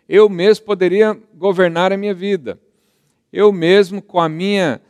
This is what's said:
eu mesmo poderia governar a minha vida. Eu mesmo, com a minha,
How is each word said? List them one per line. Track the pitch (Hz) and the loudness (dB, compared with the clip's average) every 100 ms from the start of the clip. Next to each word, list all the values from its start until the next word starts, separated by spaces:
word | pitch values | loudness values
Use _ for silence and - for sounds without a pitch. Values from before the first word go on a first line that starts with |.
| - | 0
eu | 190 214 | 4 4
mesmo | 175 190 214 - | 4 0 0 -2
poderia | 202 180 196 220 214 _ | -2 0 2 0 -2 _
governar | 151 190 180 180 165 185 | -6 -2 0 0 0 -2
a | 196 | -2
minha | 208 | -6
vida. | 180 196 190 120 - _ _ _ _ _ _ _ | -6 -4 -4 -6 -14 _ _ _ _ _ _ _
Eu | - 208 | 0 0
mesmo, | 190 165 196 185 196 | 2 2 2 0 -6
com | - 180 | -6 -2
a | 165 | -2
minha, | 156 190 202 170 113 _ | -4 -4 -2 -2 -4 _